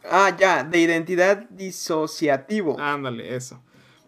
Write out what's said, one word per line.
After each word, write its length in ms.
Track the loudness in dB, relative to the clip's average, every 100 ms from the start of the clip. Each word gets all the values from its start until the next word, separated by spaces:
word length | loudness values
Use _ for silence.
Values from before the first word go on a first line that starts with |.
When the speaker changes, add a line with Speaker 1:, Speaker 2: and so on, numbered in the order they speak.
| -2
Speaker 1:
Ah, 240 | 2 2 4
ya, 260 | 2 2
de 160 | 2 2
identidad 680 | 4 2 0 2 4 2 -4
disociativo. 1300 | -12 -12 -8 -4 -2 -2 -2 0 0 0 -2 -2 -2
Speaker 2:
Ándale, 560 | -2 -4 -4 -8 -8 -8
eso. 260 | -10 -16 _ _ _ _